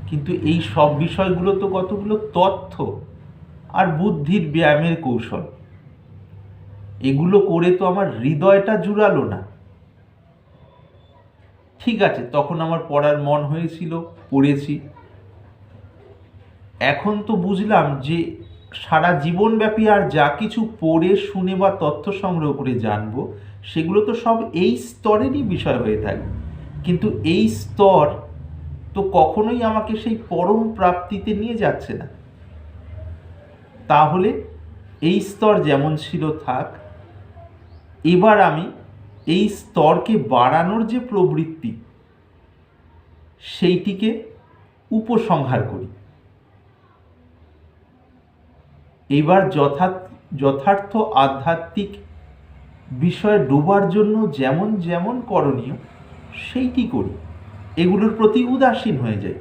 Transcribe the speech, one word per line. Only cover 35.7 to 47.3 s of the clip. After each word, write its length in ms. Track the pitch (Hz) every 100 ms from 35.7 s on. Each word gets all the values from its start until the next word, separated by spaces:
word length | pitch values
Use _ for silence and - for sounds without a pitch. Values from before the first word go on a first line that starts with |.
| 139 151 151
ছিল 360 | - 160 151 151 -
থাক, 220 | 127 - - - - - - - - - - - - - -
এবার 380 | 156 180 214 208
আমি 300 | 180 151 185 - - - - - -
এই 240 | 180 214
স্তরকে 680 | - - - 156 175 - 214
বাড়ানোর 720 | 127 127 127 156 175 220 220
যে 120 | 247
প্রবৃত্তি, 760 | 240 202 175 156 160 - 113 - - _ _ _ _ _ _ _ _ _ _ - _ - - _
সেইটিকে 840 | - - 180 175 208 190 220 - - - _ _ _ _ _
উপসংহার 720 | 220 - 233 - 160 123 123
করি। 240 | 98 95 95 - - _ _ _ _ _ _ _ _ _ _ _ _